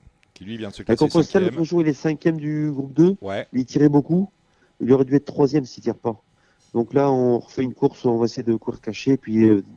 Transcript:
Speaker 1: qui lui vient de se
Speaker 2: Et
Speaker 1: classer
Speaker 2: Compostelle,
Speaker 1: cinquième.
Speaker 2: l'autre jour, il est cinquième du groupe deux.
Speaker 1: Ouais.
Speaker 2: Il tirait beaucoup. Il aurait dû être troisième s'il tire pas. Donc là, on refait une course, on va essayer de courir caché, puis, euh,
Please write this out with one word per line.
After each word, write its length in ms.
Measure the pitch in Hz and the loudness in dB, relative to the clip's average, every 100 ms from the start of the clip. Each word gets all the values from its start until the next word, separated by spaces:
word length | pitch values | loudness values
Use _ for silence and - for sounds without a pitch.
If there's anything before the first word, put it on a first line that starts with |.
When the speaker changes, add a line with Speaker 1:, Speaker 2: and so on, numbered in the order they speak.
| _ _ _ | _ _ _
Speaker 1:
qui 100 | - | -20
lui 140 | 92 113 | -14 -12
vient 120 | 107 | -12
de 40 | |
se 80 | - | -8
Speaker 2:
Et 40 | 107 | -2
Speaker 1:
classer 120 | 113 | 0
Speaker 2:
Compostelle, 460 | 151 170 147 196 | 2 0 0 0
Speaker 1:
cinquième. 140 | 180 135 | 0 -2
Speaker 2:
l'autre 120 | 160 | -4
jour, 120 | 175 | -2
il 60 | 156 | -2
est 60 | |
cinquième 420 | 139 160 151 170 160 | -2 -4 -2 -2 -2
du 340 | 147 151 151 | -4 -4 -4
groupe 220 | 135 139 | -6 -4
deux. 240 | 131 175 196 | 2 2 2
Speaker 1:
Ouais. 260 | 98 98 - | -6 -8 -6
Speaker 2:
Il 120 | 123 127 | -6 -4
tirait 220 | 143 147 | 2 4
beaucoup. 420 | 143 139 170 196 _ _ _ _ - | 4 2 0 -2 _ _ _ _ -6
Il 100 | 113 | 2
aurait 140 | 131 131 | 2 2
dû 100 | 139 | 0
être 80 | - | -2
troisième 380 | - 143 143 | 0 0 0
s'il 180 | 127 - | -4 -8
tire 140 | - 107 | -8 -6
pas. 260 | 117 110 _ _ _ _ _ | -6 -8 _ _ _ _ _
Donc 200 | 117 113 | -4 -2
là, 160 | 139 139 | 0 0
on 300 | 131 123 120 | 2 2 0
refait 240 | - - | -2 -6
une 100 | 131 | -6
course, 300 | 117 139 - | -2 -4 -2
on 140 | 127 117 | -2 0
va 80 | 117 | 0
essayer 180 | - | -2
de 120 | 117 113 | -2 -2
courir 260 | - 113 | -4 -10
caché, 340 | - 104 - 135 | -10 -6 -2 -2
puis, 300 | - 110 110 | 0 2 4
euh, 180 | 104 95 | 4 0